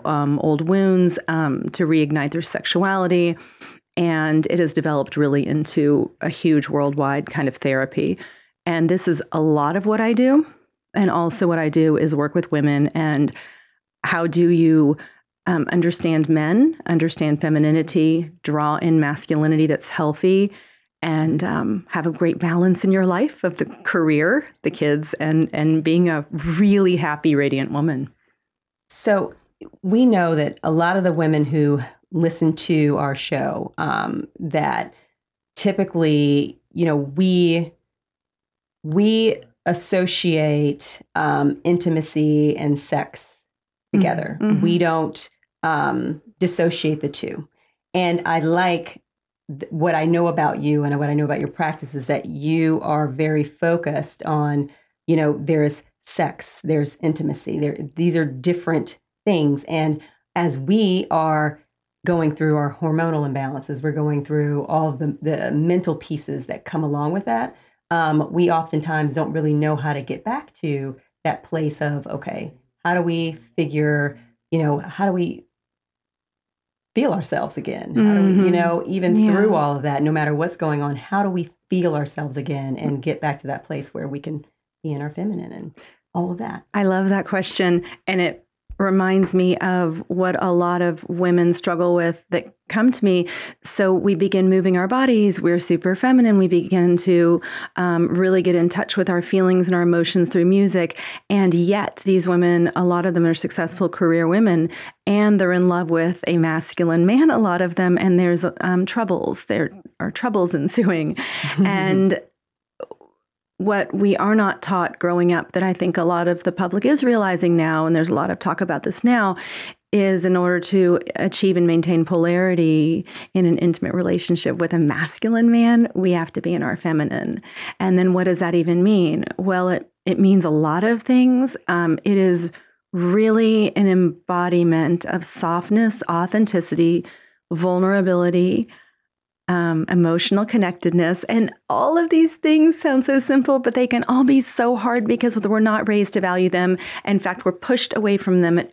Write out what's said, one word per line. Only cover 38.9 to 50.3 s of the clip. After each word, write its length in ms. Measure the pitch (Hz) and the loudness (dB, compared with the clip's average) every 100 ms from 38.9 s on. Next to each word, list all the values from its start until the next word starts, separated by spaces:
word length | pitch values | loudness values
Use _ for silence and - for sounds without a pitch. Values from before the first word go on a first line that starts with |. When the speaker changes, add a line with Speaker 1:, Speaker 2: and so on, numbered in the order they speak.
| 160 208 220 226 - - _ - | 0 2 2 0 -2 -8 _ -4
Speaker 2:
associate, 1300 | 170 - 190 180 - 175 160 151 147 147 143 - - _ | -4 -2 -2 0 -2 0 0 2 2 0 -2 -10 -20 _
um, 460 | - 156 143 143 143 | -4 -2 0 0 0
intimacy 920 | 165 175 175 160 156 156 151 151 151 - | 0 0 0 -2 -2 -2 2 2 2 0
and 220 | 147 143 | -2 -2
sex 460 | - 143 - - - _ _ _ _ _ _ | -2 -6 -6 -12 -20 _ _ _ _ _ _
Speaker 1:
Mm-hmm. 60 | 208 | 0
Speaker 2:
together. 360 | 180 - - 156 | 0 0 -6 -4
Speaker 1:
Mm-hmm. 180 | 214 214 | 0 0
Speaker 2:
We 140 | 170 170 | 2 2
don't, 540 | 175 160 156 - - _ _ _ | 0 0 -2 -8 -16 _ _ _
um, 580 | 165 151 143 123 120 156 - - | -4 -2 -2 -2 -4 -8 -14 -4
dissociate 640 | 175 175 170 170 156 151 | -4 0 -2 0 -4 -4
the 80 | 147 | -6
two. 400 | 143 - - 147 _ _ _ _ | -8 -10 -12 -16 _ _ _ _
And 260 | 180 180 175 170 | -2 0 -2 -2
I 140 | 165 | -2
like 600 | 156 170 180 170 - - _ _ _ _ - | 0 0 0 -2 -6 -18 _ _ _ _ -18
th-, 240 | 139 - | -16 -10
what 220 | 160 170 | -2 0
I 100 | 160 | 0
know 220 | 160 170 | 0 2
about 340 | 170 | 0